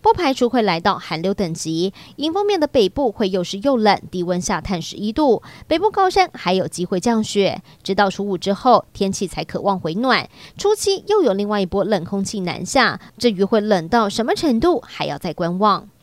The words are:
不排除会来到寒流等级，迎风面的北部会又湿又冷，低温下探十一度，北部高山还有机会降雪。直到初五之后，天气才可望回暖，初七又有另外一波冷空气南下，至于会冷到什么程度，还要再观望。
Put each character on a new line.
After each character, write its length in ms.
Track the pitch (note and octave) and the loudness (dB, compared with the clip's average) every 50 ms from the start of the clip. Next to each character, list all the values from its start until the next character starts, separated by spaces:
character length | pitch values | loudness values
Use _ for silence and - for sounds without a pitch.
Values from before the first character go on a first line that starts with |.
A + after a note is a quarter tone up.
不 100 | - G#4+ A4+ | 2 2 2
排 200 | F4+ F4 C#4 C4+ | 4 2 0 2
除 160 | - B3 A#3 | 2 0 2
会 120 | - B3 | 2 2
来 160 | A3 G3 E3+ | 2 2 0
到 200 | E3 F3 G3+ F#3 | 2 0 0 0
寒 240 | C#3+ - - E3 D#3 | 0 -4 -6 -6 -4
流 120 | E3+ F#3+ G3+ | -2 -2 -2
等 200 | - G3 D#3+ E3 | -2 -2 -4 -4
级， 400 | D#3 - D#3+ D#3+ E3 F3 G3 - - - - - | -6 -6 -4 -2 -2 -2 -4 -4 -8 -20 -20 -10
迎 160 | - C#4 D#4+ D#4+ | -6 -4 -2 -2
风 120 | G4 G4+ | 0 0
面 140 | G#4 G4+ F4 | 0 2 0
的 80 | D4+ | 0
北 220 | C#4+ - C4 G3 F#3 | 0 2 2 2 2
部 200 | - C#4 C#4+ A#3 | 2 0 -2 -2
会 200 | - - A3 F#3+ | 0 0 -2 -2
又 120 | F#3+ F#3 | 0 -2
湿 160 | F3 - - G3+ G#3 | -4 -4 -6 -2 0
又 140 | C#4 C4+ | 0 2
冷， 200 | A#3 G#3+ G#3 F3+ - - - | 4 4 4 2 2 -2 -8
低 120 | - F3+ F3 | -6 -6 -2
温 180 | F3 F3+ F3+ | -2 -2 -2
下 180 | F3 - G3 D#3+ | -2 -4 -4 -4
探 220 | - - G3 E3 | -4 -4 -6 -6
十 160 | D3+ - - | -6 -8 -10
一 160 | - G3+ G#3+ A3 | -8 -6 -4 0
度， 280 | D#4 D4+ C4+ G#3 - - - - - - | 2 4 4 4 2 0 -10 -20 -16 -4
北 120 | - D#4 E4 | -2 -2 0
部 100 | F#4+ A4 | 0 0
高 200 | - G#4 F#4+ F#4 | 2 2 0 2
山 200 | - G4+ F#4 - - | 4 2 2 2 0
还 200 | B3 - - F#3 | -6 -2 0 0
有 140 | F#3+ B2+ | 0 0
机 160 | D3 - D#3+ F3+ | -4 -4 -6 -6
会 160 | - F#3+ F3+ | -4 -4 -2
降 240 | - A#3+ A3+ A3 G#3+ | 0 0 0 0 -2
雪。 380 | - - G3+ G3 E3 - - - - - _ | -2 0 0 2 2 0 -4 -10 -16 -20 _
直 140 | - - G3 | -6 -4 0
到 140 | G3 G#3 F#3+ | 2 2 0
初 180 | - - G3 | 0 -4 -4
五 100 | G3+ F#3+ | -4 -4
之 160 | F3 - G3 G3 | -4 -2 -2 -2
后， 300 | - - B3+ A#3 F#3+ - _ | 0 4 4 4 4 4 _
天 180 | - - G3 G3 | -6 -4 -2 -2
气 160 | G3 - G3+ | -2 -4 -6
才 160 | E3+ - D#3 D#3+ | -6 -6 -8 -10
可 160 | - - - | -8 -6 -2
望 180 | - G3+ G3 F3 | -2 0 -2 0
回 140 | - D#3+ E3 | -2 -4 -4
暖， 360 | G#3 B3+ C4 A#3 E3 - - _ - - - - | -2 0 2 2 0 0 -4 _ -20 -20 -20 -12
初 180 | - - G4+ G#4+ | -2 0 0 0
七 260 | - - G4+ G4 - - | 2 0 -2 -2 -2 0
又 140 | - G#4 G#4+ | 0 2 4
有 100 | E4 A3+ F#3+ | 4 4 2
另 140 | G3 G#3 | 0 -2
外 140 | G3+ G#3+ G#3 | -2 0 -2
一 40 | F#3+ | -2
波 180 | E3 - G3+ F#3+ | -2 0 -2 0
冷 200 | G3+ A3 E3+ E3 | 0 0 -2 -2
空 200 | - G3+ G3 G3 | -4 -4 -4 -4
气 160 | - - G3 | -4 -6 -6
南 260 | F#3 E3+ - - F3+ | -6 -6 -6 -6 -8
下， 340 | - - C4+ A#3 F#3 D3 F#3 - - _ - | -2 2 2 2 2 0 -4 -12 -18 _ 0
至 100 | - A#3+ | 0 0
于 140 | G3+ F3 G3 | 2 2 0
会 180 | F#3+ A#3 G#3+ | 2 2 0
冷 260 | G#3 G#3+ G#3 F3 D#3+ | 2 2 0 0 0
到 220 | E3+ A#3+ A#3 G#3+ G3+ | 0 0 0 0 0
什 160 | - - A3+ | -2 -4 -2
么 80 | C#4 G#4 | -2 -2
程 260 | - - D4+ A3+ A#3 | 0 0 0 0 2
度， 220 | C4+ F4 E4+ A#3 - | 2 2 2 0 -2
还 220 | - - - D3 | -8 -10 -8 -8
要 100 | D3 C#3+ | -6 -6
再 160 | C#3+ - F3+ | -6 -8 -8
观 280 | D3+ - F3 E3+ F3 F#3 | -6 -4 -4 -4 -2 2
望。 280 | G#3+ G#3 F#3+ E3 - - _ _ | 2 2 2 2 -2 -10 _ _